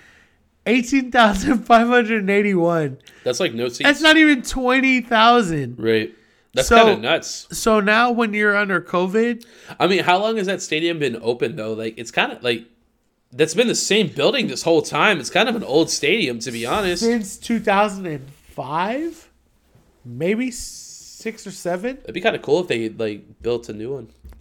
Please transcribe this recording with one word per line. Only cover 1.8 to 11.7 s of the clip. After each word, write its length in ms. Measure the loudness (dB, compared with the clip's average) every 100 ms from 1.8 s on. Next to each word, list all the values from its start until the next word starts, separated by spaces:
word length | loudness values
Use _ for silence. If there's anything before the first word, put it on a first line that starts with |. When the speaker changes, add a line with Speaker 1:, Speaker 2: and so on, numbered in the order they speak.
| 6
Speaker 1:
hundred 420 | 2 2 0 0
eighty-one. 680 | 2 2 2 2 0 -2 -6 -18 -10
Speaker 2:
That's, 160 | -6 -2
like, 120 | -2
no 160 | -2 -6
seats. 140 | 0
Speaker 1:
That's 180 | 0 4
not 160 | 4 6
even 240 | 6 4
twenty 600 | -2 -4 0 2 2 0
thousand. 760 | 0 4 6 4 2 -2 -6 -4
Speaker 2:
Right. 360 | 0 2 0 -8 _ _ _
That's 140 | -2 4
Speaker 1:
So 80 | 6 6
Speaker 2:
kinda 160 | 4
nuts. 440 | 0 -2 -4 -14 -12
Speaker 1:
so 260 | -4 0 2
now 300 | 4 2 2
when 220 | 0 -2
you're 240 | 0 0 0
under 240 | 0 -2
covid, 640 | -2 -2 0 0 0 -4 -10 -20 -14 -2
Speaker 2:
I 80 | 0
mean, 160 | 2
how 140 | 2 2
long 200 | 2 -2
has 80 | -4
that 160 | -6
stadium 360 | -4 -2 -2 -2
been 200 | -4 -4
open, 360 | -4 -2 -4 -4
though? 180 | -8